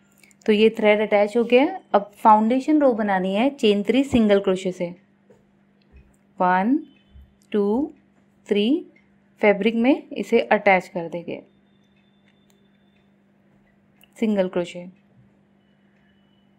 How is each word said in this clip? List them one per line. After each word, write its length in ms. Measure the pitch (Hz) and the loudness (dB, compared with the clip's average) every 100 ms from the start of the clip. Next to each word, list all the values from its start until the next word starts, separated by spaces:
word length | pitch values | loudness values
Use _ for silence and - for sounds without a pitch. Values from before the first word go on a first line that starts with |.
| _ _ _ _ - | _ _ _ _ -2
तो 80 | |
ये 160 | 208 220 | 2 2
thread 320 | 220 214 208 | 2 2 2
attach 340 | 214 208 208 240 | 0 0 0 -2
हो 60 | |
गया 180 | 226 247 | 2 2
है। 180 | 311 381 - | 2 -4 -2
अब 180 | 208 202 - | -2 -2 0
foundation 640 | 226 214 220 262 269 302 | 4 4 4 -2 0 2
row 100 | 277 | 2
बनानी 400 | 220 214 190 190 | 0 -2 -2 -2
है 160 | 196 269 | -2 -2
chain 320 | 285 214 202 | 0 0 0
three 200 | 202 247 277 | 0 0 0
single 340 | 247 214 196 | 0 2 2
क्रोशे 320 | 190 185 185 | 2 -2 -4
से। 160 | 180 175 175 _ _ _ _ _ _ _ _ _ - _ _ _ - | -6 -10 -10 _ _ _ _ _ _ _ _ _ -20 _ _ _ -4
One, 380 | 180 185 208 302 - _ _ - - _ _ | 0 0 0 -2 -6 _ _ -20 -20 _ _
two, 400 | 208 202 226 311 - _ _ _ _ - | -4 -2 -2 -6 -10 _ _ _ _ -6
three, 380 | 202 214 330 - _ _ _ _ - | -2 0 -2 -6 _ _ _ _ 0
fabric 340 | 214 196 208 226 | 2 2 0 0
में 300 | 240 339 - | 0 0 -4
इसे 300 | - 196 226 | -12 -2 -2
attach 460 | - 208 214 185 180 | 0 0 2 2 0
कर 220 | 180 165 | -10 -10
देंगे 320 | 170 170 139 - _ _ _ _ _ _ _ _ _ _ _ _ _ _ _ _ _ _ _ _ _ _ _ _ _ _ - | -12 -12 -16 -18 _ _ _ _ _ _ _ _ _ _ _ _ _ _ _ _ _ _ _ _ _ _ _ _ _ _ -6
Single 300 | 220 202 185 | -4 -2 -2
क्रोशे। 400 | 185 175 175 180 - _ _ _ _ _ _ _ _ _ _ _ _ _ _ _ | -4 -8 -12 -20 -20 _ _ _ _ _ _ _ _ _ _ _ _ _ _ _